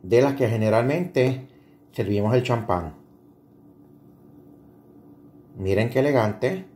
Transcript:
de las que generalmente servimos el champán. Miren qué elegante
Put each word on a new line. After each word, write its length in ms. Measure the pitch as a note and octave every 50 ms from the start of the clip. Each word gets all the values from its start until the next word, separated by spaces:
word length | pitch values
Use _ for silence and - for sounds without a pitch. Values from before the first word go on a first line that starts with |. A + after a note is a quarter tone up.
de 200 | - F#2 A2 A#2+
las 120 | C3 C#3 C#3
que 140 | - C3 A2
generalmente 1000 | A2+ G#2+ A2 G#2+ G#2+ A2+ A#2+ B2+ D3 F3 F3+ F3 - C#3 B2+ C3 C3 B2+ - - - - _ _ - _ _ _
servimos 420 | _ - A2 F#2+ G#2 G#2 G2+ G#2+ B2
el 80 | B2+
champán. 520 | B2 B2+ B2 A2+ A2 - F#2+ F2+ E2+ D#2+ - - - _ - _ _ - _ _ _ _ - - - - - - - - - - - - - - - - - - - - - - - - - - - - - - - - - - - - - - - - -
Miren 340 | - F#2+ F#2+ G2 G2+ A2+ A#2+
qué 100 | - C3+
elegante 680 | C3 D3 C#3+ B2+ A2 G#2+ G#2 - - C3 F3+ F#3+ - - -